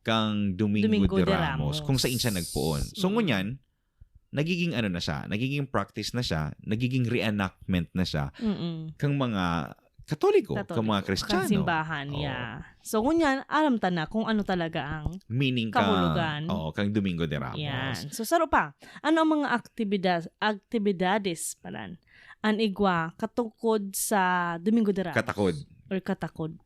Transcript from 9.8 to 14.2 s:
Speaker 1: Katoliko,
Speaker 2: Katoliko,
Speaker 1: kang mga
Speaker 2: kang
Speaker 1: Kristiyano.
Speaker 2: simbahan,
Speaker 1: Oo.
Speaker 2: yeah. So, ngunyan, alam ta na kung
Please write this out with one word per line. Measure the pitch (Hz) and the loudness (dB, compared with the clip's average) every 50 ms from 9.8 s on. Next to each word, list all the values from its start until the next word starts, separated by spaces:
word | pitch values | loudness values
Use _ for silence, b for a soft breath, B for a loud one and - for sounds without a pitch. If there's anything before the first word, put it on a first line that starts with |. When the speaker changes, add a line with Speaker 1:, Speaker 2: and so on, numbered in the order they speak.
| _ _ _ _ - - | _ _ _ _ -8 -8
Speaker 1:
Katoliko, | 156 - - 392 415 392 226 - - | -6 0 2 4 4 4 4 2 -4
Speaker 2:
Katoliko, | - 202 - 175 | -4 -4 -4 -2
Speaker 1:
kang | 120 110 110 | -2 0 2
mga | 107 | 2
Speaker 2:
kang | - - - | 0 2 0
Speaker 1:
Kristiyano. | - 185 - - 208 - 381 | -2 -2 0 0 0 0 2
Speaker 2:
simbahan, | - 190 160 147 143 170 160 156 156 160 147 139 143 | 2 2 2 2 2 0 0 -2 -2 -6 -6 -6 -6
Speaker 1:
Oo. | 143 | -6
Speaker 2:
yeah. | 143 147 139 131 127 123 113 107 143 - - - _ | -4 -4 -4 -4 -6 -6 -8 -8 -10 -12 -16 -18 _
So, | _ - - 220 220 | _ -2 -2 0 2
ngunyan, | 269 330 339 330 285 269 269 - | 2 4 4 4 4 2 0 -2
alam | _ - 285 311 302 247 | _ 0 2 4 4 2
ta | 220 - 185 175 | 2 2 0 0
na | 170 156 - | 0 -2 -2
kung | - 220 | -2 -2